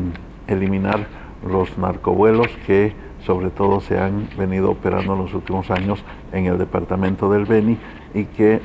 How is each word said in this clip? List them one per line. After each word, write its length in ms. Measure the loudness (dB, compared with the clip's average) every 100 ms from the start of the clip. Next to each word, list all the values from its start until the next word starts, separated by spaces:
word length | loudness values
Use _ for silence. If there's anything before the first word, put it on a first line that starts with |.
| -4 -6 -14 -16 -2
eliminar 600 | 0 0 0 0 0 -2 -12 -16 -12 -2
los 300 | 0 0 0
narcovuelos 680 | -2 0 0 4 6 6 2 -2 2
que 280 | 4 4 -2 -12 -8 -2
sobre 260 | 0 0
todo 280 | 0 2 2
se 180 | 0 0
han 300 | 0 -2 -4 -4
venido 340 | -2 2 2
operando 420 | 0 0 0 0
en 60 | -2
los 120 | -2
últimos 380 | -6 -4 -4 -2
años 320 | -2 0 -4 -6 -16 -6
en 120 | -2 0
el 120 | 0
departamento 720 | 0 -2 -2 0 0 2 2
del 140 | 2 4
Beni 320 | 4 4 0 -4 -18 -8
y 120 | -6 -4
que 340 | 4 4 4